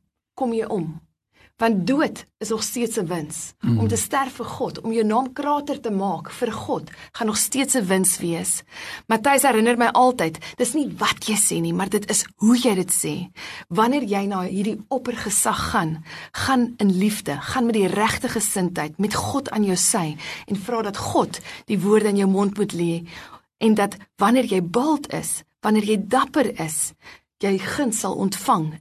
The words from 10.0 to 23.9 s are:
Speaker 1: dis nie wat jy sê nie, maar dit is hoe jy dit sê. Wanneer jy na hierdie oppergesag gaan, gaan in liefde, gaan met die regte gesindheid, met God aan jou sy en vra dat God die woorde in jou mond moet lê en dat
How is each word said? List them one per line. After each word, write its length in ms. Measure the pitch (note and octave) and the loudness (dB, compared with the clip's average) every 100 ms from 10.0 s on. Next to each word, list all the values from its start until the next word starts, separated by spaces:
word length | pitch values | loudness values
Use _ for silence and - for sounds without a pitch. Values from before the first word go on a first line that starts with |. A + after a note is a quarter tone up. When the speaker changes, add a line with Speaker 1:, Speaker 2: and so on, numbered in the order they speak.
| B3+ B3 D#3+ D#3+ - - | 4 4 -2 -4 -12 -4
Speaker 1:
dis 160 | A#3+ | -2
nie 160 | D#4 A#3+ D#3+ | 0 -2 -2
wat 280 | A3 - - | -2 -2 -2
jy 80 | G#3+ | 2
sê 260 | - E3+ | 2 0
nie, 120 | E3 | 0
maar 160 | F3 G3 | -2 0
dit 200 | G#3 G#3 | -2 0
is 160 | A3 - - | -2 -2 2
hoe 200 | G#3+ A#3+ | 4 6
jy 180 | B3 F#3 | 4 2
dit 160 | F#3 | 0
sê. 380 | - D#3 E3 F3+ - - - - | -2 -2 -4 -8 -12 -14 -14 -4
Wanneer 340 | F3 A#3 C#4+ | 2 2 2
jy 220 | G#3+ G3+ G3 | 0 -2 -2
na 160 | F#3+ | -2
hierdie 400 | F3+ F#3+ G#3 G#3+ - | -4 -2 -2 -4 -4
oppergesag 800 | C4 B3 A3+ G#3+ - - F3+ - | -4 -4 -6 -2 0 0 0 0
gaan, 340 | G#3+ D#3+ D#3+ - - - | 0 0 -4 -10 -16 -12
gaan 420 | - - C4 A#3+ - | -4 2 2 2 2
in 200 | G3+ F#3 | 2 4
liefde, 400 | G#3+ G#3+ - C#3+ | 2 0 -6 -6
gaan 240 | - C4 A#3 | -4 0 2
met 100 | G#3+ | 2
die 120 | F3+ | 2
regte 400 | - A#3 - B3 | 2 0 0 -2
gesindheid, 680 | A3+ - G3+ F3+ F3 D#3 D#3 | -2 -2 0 -2 -2 -6 -2
met 160 | G3+ | -2
God 360 | - - C#4 C#4 | -2 -2 -4 -2
aan 120 | G#3+ | 0
jou 120 | G3+ F3+ | 0 2
sy 400 | - G3+ D#3 D#3 - - - | 2 0 -2 -6 -10 -12 -6
en 80 | G3+ | -6
vra 260 | - A#3 | -4 -4
dat 160 | G#3 G3 | -4 -6
God 420 | - D#4+ - - - - - | 0 2 2 -4 -14 -14 -2
die 120 | G3+ | 0
woorde 280 | F#3+ G#3+ G#3 | 4 6 6
in 100 | G3+ | 4
jou 100 | G3 | 4
mond 280 | F#3+ G3+ G3+ | 4 2 0
moet 160 | G3+ | -2
lê 300 | F3 E3+ E3+ E3+ - - - _ - | 0 0 -2 -6 -16 -18 -20 _ 0
en 140 | A3 G#3+ | 4 4
dat 200 | G3+ | 2